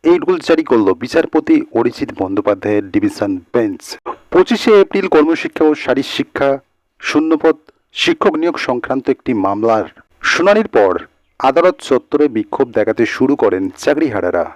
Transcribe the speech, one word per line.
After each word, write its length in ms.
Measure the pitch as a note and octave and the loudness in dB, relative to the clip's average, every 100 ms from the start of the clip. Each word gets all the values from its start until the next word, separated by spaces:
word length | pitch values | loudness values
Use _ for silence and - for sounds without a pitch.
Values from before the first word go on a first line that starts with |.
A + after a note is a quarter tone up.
এই 140 | D#3+ F3 | 4 2
রুল 140 | E3+ F3+ - | 2 -2 0
জারি 160 | D#3+ D3+ | 0 2
করল 160 | A#2+ G2 F#2 | 2 2 0
বিচারপতি 520 | - E3 E3 D#3 D3+ D#3 - A2+ | -2 -2 0 -2 2 2 2 -2
অরিজিৎ 300 | - - - F#2+ | -2 -4 -10 -6
বন্দ্যোপাধ্যায়ের 640 | F#2+ G2 G#2 G2 G#2 G#2 G2 | -4 -2 -2 -2 0 -2 -2
ডিভিশন 380 | G2+ G2+ - G2+ F#2 _ | -2 -2 -4 -4 -4 _
বেঞ্চ। 300 | - A2 F2+ - - - - _ | -2 -2 -6 -14 -16 -14 -16 _
পঁচিশে 380 | F3 F#3 A3+ - G#3 | 0 2 0 4 4
এপ্রিল 240 | F#3+ G3 F#3+ D#3 | 4 0 2 2
কর্মশিক্ষা 480 | D3+ D#3+ - - D#3 | 4 0 -4 0 0
ও 20 | D3+ | 2
শারীরশিক্ষা 640 | - B2+ C3 - C3+ - C#3 C#3 _ _ _ _ - | -2 -2 -2 -6 -8 -2 -2 -2 _ _ _ _ -2
শূন্যপদ 460 | D3+ D#3+ D#3 D#3+ D3+ _ _ _ - | -2 0 2 2 0 _ _ _ -4
শিক্ষক 320 | - E3+ G3+ D#3 | -2 0 0 0
নিয়োগ 140 | E3+ - - | -4 -4 -4
সংক্রান্ত 380 | B2 - C3 B2+ C3 | -6 -4 -4 -2 -4
একটি 160 | - A2+ F#2+ | -2 -2 -2
মামলার 400 | G2+ A2+ A2 F2 _ _ _ - | 0 0 0 -2 _ _ _ -4
শুনানির 380 | - F#3 G#3 G#3+ A#2+ | 0 2 2 2 2
পর 160 | G2 F2 - _ _ _ | 2 0 -8 _ _ _
আদালত 360 | C3 C#3 F3+ - - | 0 2 2 0 -2
চত্বরে 360 | D#3 _ D3 D3 A2 | -2 _ 0 0 0
বিক্ষোভ 300 | G#2 - B2+ A2+ | -6 -2 -2 0
দেখাতে 260 | G#2 A2 A2+ - | -2 0 -2 0
শুরু 180 | C3 D3 | -2 2
করেন 200 | A2 F#2 F#2+ - | 0 0 -4 -4
চাকরিহারারা 640 | - D3 D3 G#2 F2+ F2 - | -2 0 -2 -2 -2 -2 -4